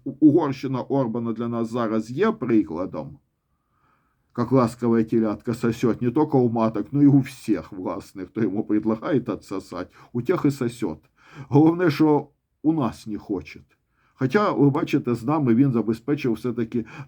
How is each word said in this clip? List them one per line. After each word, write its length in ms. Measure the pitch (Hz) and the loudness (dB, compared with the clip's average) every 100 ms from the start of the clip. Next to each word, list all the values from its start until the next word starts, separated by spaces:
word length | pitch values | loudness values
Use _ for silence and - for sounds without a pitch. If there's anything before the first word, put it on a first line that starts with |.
Угорщина 800 | - 135 151 151 151 135 135 131 | -12 4 6 6 2 -2 -4 -4
Орбана 520 | - 135 123 113 117 | -2 -2 0 -2 -4
для 140 | 110 117 | -4 -4
нас 240 | 117 113 | -4 -4
зараз 400 | 120 113 110 110 | -2 -2 -2 -4
є 200 | 127 220 | -2 -2
прикладом, 840 | 220 113 113 90 82 92 80 69 85 _ _ _ _ _ _ _ _ _ _ _ - | 0 2 2 2 -4 -8 -8 -12 -16 _ _ _ _ _ _ _ _ _ _ _ -6
як 140 | 117 | 2
ласкове 520 | 131 117 - 120 117 | 2 2 0 2 2
телятко 500 | 113 117 110 101 - | 2 0 0 -2 -6
сосет, 480 | 117 120 104 120 101 | -4 -2 0 -2 0
не 100 | 123 | -2
тільки 260 | 123 151 139 | 0 2 2
у 120 | 123 | 2
маток, 380 | 117 113 110 104 | 2 0 -2 -4
ну 100 | 139 | 2
і 60 | 143 | 6
у 120 | 139 | 6
всіх, 520 | 135 - - 95 - | 2 -6 -4 -4 -4
власне, 540 | 101 92 90 - 98 92 | -10 -8 -10 -12 -14 -10
хто 160 | - | -4
йому 220 | 110 98 | -2 -2
предлагає 600 | - 107 107 110 160 143 120 | -2 0 0 -2 -2 -2 -2
отсосать, 600 | 90 - 98 - 87 90 - - | -6 -8 -10 -10 -12 -12 -16 -10
у 80 | 123 | -6
тих 240 | 117 185 147 | -2 0 0
і 60 | |
сосет. 460 | 139 120 - 101 78 _ _ _ - 135 | 0 -4 -4 -6 -6 _ _ _ -20 0
Головне, 440 | 143 160 170 180 | 4 4 4 0
що 360 | 139 156 147 139 _ _ _ | 2 2 2 0 _ _ _
у 100 | 147 | -2
нас 340 | 160 120 - 110 | 0 -2 -4 -10
не 100 | 104 | -10
хоче. 420 | - 95 - - - _ _ _ _ | -6 -8 -8 -18 -20 _ _ _ _
Хоча, 380 | _ 131 208 202 | _ 0 2 2
ви 180 | - 143 | 4 2
бачите, 460 | 143 170 151 123 117 | 2 0 -2 0 -2
з 80 | |
нами 320 | 113 160 131 113 | 0 0 2 4
він 160 | 139 | 4
забезпечив 600 | 117 107 113 - 147 131 | 2 0 -4 -4 -2 -2
все-таки, 520 | 110 123 117 113 120 113 - | -2 -4 -4 -4 -4 -6 -12